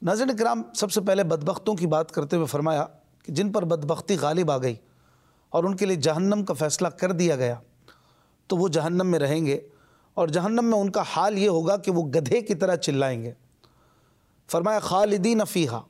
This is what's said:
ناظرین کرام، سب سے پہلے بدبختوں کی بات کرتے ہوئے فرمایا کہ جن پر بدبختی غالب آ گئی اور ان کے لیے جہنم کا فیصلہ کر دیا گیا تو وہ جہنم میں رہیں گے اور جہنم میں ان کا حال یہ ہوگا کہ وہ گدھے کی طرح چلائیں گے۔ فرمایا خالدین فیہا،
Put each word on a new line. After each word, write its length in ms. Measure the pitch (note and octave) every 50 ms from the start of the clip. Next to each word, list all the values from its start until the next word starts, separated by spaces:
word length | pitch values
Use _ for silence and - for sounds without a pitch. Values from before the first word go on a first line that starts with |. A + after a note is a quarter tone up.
ناظرین 360 | - E3+ G3 G#3+ C4 C4 B3+ G#3
کرام، 240 | A#3 A#3 A#3+ A3+ A3 - -
سب 160 | - G#3+ G3+
سے 100 | - A3
پہلے 220 | F#3 G3+ F#3+ G3 G3
بدبختوں 520 | D#3+ E3 D#3 D3 F3 F#3 - - G#3+ G#3+
کی 120 | E3 F3 E3
بات 240 | D#3 D#3 D#3+ -
کرتے 240 | - D#3+ D3 C#3+ F3+
ہوئے 100 | E3+ D#3+
فرمایا 400 | C#3 - C#3+ D3 D#3+ D#3 C#3+ D3+ - - - _ _ _ _ _
کہ 100 | - C#3
جن 180 | D3 G3+ G#3
پر 140 | G3 G#3+ F3
بدبختی 520 | D#3+ E3+ D#3+ D3 C#3+ E3 - - - G3+ D#3+
غالب 300 | C3 D3 D#3 F3+ F3+ D#3
آ 60 | C#3+ C3
گئی 180 | C3 C3 A#2 - - _ _ _ _ _ _ _ _ _ _ _ _ _
اور 140 | - E3 E3+
ان 120 | F#3+ G3
کے 100 | F#3 G#3
لیے 100 | F#3+ F#3+
جہنم 500 | D#3+ B2+ D#3+ D3+ D#3+ F#3 G3 G#3 G#3 G3
کا 80 | F#3+ E3+
فیصلہ 340 | B2+ D#3 D3+ C#3 - F#3 E3+
کر 240 | - - F#3 F#3
دیا 240 | F#3+ E3 F3+ E3 D3
گیا 200 | B2+ B2+ A#2+ A#2+ A#2 - _ _ _ _ - - _ _ _ _ _ _ _ _ _ _ -
تو 100 | G3 E3+
وہ 100 | F#3 F#3+
جہنم 400 | D3+ D#3+ D3 E3 F3 F3+ F#3 F#3
میں 120 | F3 D#3
رہیں 260 | C#3+ C3+ D3+ D#3+ E3
گے 140 | C#3 C#3 - - - - _ _ _ _ _ _ _ _
اور 140 | - F3 D#3+
جہنم 380 | D3 F3+ F3 G#3 A3+ A#3 A#3+
میں 120 | A#3 A3+ G#3
ان 140 | G3+ G3
کا 120 | F#3 A3 E3+ -
حال 300 | - - F#3 G#3 G#3+ G3
یہ 120 | G3 G#3
ہوگا 280 | F#3 E3 E3 E3+ G3+ G3+
کہ 140 | - G3
وہ 120 | F3+ E3+ E3
گدھے 380 | C#3+ B2+ E3 D3+ B2 - A#3+
کی 140 | G#3+ - G3+
طرح 200 | D3+ F#3+ F#3 F3+
چلائیں 480 | E3 - - C#3 C3+ C#3 C3+ B2+ A#2 A2+
گے۔ 80 | A#2 A2+ - _ _ _ _ _ _ _ _ _ _ _ _ _ _ _ _ _ _ _ _ _ -
فرمایا 280 | - E3 E3+ G#3+ G#3+ G#3
خالدین 640 | - - F3 F#3+ G#3 G#3+ G3+ G3+ F3+ A3+ A#3 A3 G#3
فیہا، 360 | - - F#3 D#3+ B2+ A#2 A2+ - -